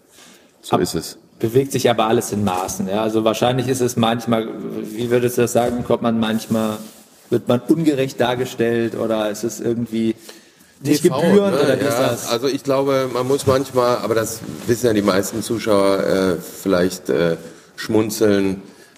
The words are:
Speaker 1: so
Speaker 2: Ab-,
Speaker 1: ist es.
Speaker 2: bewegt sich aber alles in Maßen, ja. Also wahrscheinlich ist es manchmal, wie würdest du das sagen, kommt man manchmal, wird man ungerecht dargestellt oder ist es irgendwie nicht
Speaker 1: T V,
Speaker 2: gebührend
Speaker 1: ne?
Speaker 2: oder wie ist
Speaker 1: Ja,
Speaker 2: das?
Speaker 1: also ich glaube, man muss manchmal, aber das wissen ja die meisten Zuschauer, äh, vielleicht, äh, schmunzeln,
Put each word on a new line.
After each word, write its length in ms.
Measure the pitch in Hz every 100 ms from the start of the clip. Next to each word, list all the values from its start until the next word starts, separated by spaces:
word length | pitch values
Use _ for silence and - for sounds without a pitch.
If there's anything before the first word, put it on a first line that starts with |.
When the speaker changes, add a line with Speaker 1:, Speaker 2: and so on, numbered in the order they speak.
| _ - - - _ _
Speaker 1:
so 140 | - -
Speaker 2:
Ab-, 60 |
Speaker 1:
ist 140 | - -
es. 220 | - - _ _
Speaker 2:
bewegt 320 | 113 123 139
sich 180 | 127 127
aber 180 | 113 110
alles 260 | 120 -
in 100 | 104
Maßen, 460 | 101 92 95 - 95
ja. 120 | 101
Also 220 | 110 110
wahrscheinlich 460 | 110 104 123 131 120
ist 100 | 127
es 160 | 123 120
manchmal, 540 | 113 120 120 113 110 - 113 110 107
wie 160 | 107 120
würdest 280 | 123 120 120
du 60 |
das 100 | 117
sagen, 320 | 117 120 123 123
kommt 160 | 117
man 180 | 120 113
manchmal, 580 | 110 110 - 113 110 107 107 - - - -
wird 180 | 117 -
man 140 | 123
ungerecht 580 | - 160 160 135 135 -
dargestellt 760 | 120 127 127 - 117 117 113 113
oder 320 | 113 110 107
ist 160 | 104 117
es 160 | -
irgendwie 540 | 120 120 120 113 113 107 - - - _ - _
nicht 220 | 139 147
Speaker 1:
T 60 | 175
V, 120 | 135
Speaker 2:
gebührend 340 | 170 196 202 139
Speaker 1:
ne? 60 |
Speaker 2:
oder 180 | 147 131
wie 60 | 110
ist 140 | 117
Speaker 1:
Ja, 100 | 127
Speaker 2:
das? 200 | 120 -
Speaker 1:
also 180 | 117 135
ich 160 | 135
glaube, 460 | 139 135 139 135 131
man 140 | 120 127
muss 200 | 139 135
manchmal, 500 | 131 135 123 123 117
aber 180 | 107 110
das 240 | 107 - - 76 -
wissen 200 | 117 123
ja 60 |
die 80 | 107
meisten 400 | 101 95 101 113
Zuschauer, 580 | - 113 113 101 98 98
äh, 360 | - 95 92 85
vielleicht, 760 | - - 98 90 90 - -
äh, 280 | 65 85 82 - - - -
schmunzeln, 880 | - 110 110 107 110 101 98 95 - - -